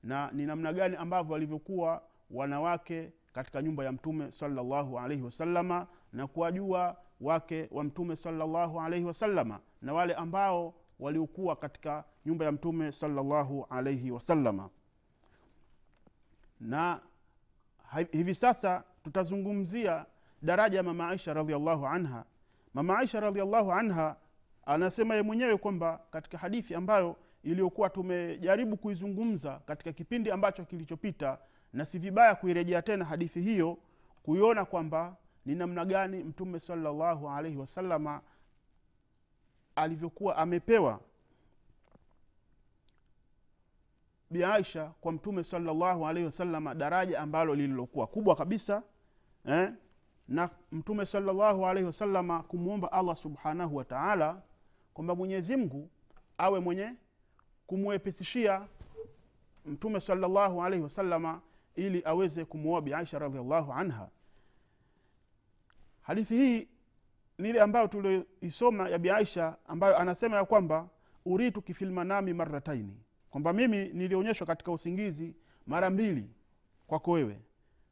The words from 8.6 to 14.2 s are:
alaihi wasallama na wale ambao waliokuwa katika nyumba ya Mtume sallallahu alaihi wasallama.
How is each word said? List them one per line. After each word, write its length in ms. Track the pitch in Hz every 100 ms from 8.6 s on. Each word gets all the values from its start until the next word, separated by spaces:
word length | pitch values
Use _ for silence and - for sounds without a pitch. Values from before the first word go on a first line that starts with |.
| 170 165
alaihi 240 | 160 175 175
wasallama 540 | 160 220 185 110 104 - _
na 120 | 131
wale 200 | 156 175
ambao 600 | 165 165 190 196 180 170 - _ _
waliokuwa 560 | 139 156 156 - 180 147
katika 480 | 147 - 156 151 - _ 147
nyumba 200 | 165 151
ya 60 |
Mtume 400 | 147 170 165 151
sallallahu 760 | 139 151 139 139 147 139 139 117
alaihi 420 | 127 131 139 127
wasallama. 580 | 120